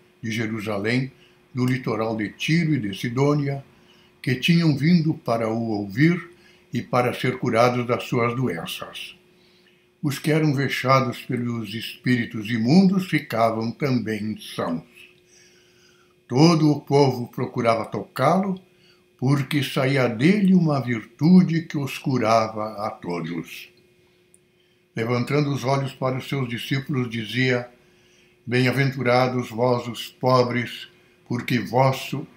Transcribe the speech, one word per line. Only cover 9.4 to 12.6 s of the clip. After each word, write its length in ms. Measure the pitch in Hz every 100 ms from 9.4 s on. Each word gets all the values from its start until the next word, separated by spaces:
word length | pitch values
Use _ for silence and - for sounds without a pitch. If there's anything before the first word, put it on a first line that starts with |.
| _ _ _ _ _ _
Os 180 | 151 131
que 120 | -
eram 220 | 156 156
vexados 680 | 135 131 - 127 135 123 120
pelos 520 | - 123 120 117 107
espíritos 720 | 110 - - - 123 113 110 104
imundos 560 | 117